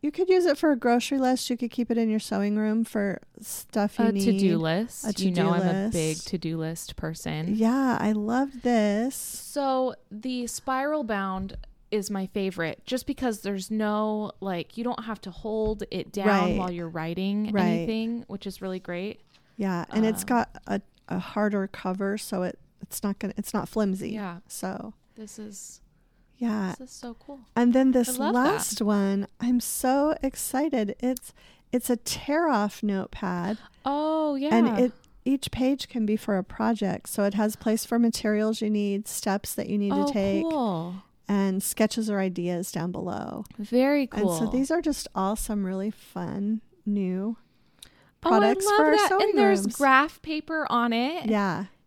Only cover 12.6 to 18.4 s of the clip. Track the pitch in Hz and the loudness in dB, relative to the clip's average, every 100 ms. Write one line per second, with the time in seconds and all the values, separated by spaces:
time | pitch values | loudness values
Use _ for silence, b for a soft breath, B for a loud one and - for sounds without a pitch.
12.6 | 165 - - 254 - 269 254 214 190 196 | -4 -6 -6 -6 -4 -2 -2 -2 -4 -6
13.6 | 190 220 214 208 214 214 214 - 196 175 | -4 -2 0 0 0 -2 -6 -8 -6 -6
14.6 | - - 233 240 226 208 - 175 220 220 | -6 -6 -6 -6 -8 -10 -12 -12 -6 -2
15.6 | 214 214 196 185 - 208 196 196 180 202 | -2 -2 -6 -8 -6 -2 2 4 2 0
16.6 | 180 175 170 165 160 175 190 202 214 208 | -2 -6 -8 -6 -6 -4 -2 -2 0 2
17.6 | 214 220 165 220 226 233 240 202 | 2 2 0 -2 -4 -6 -8 -10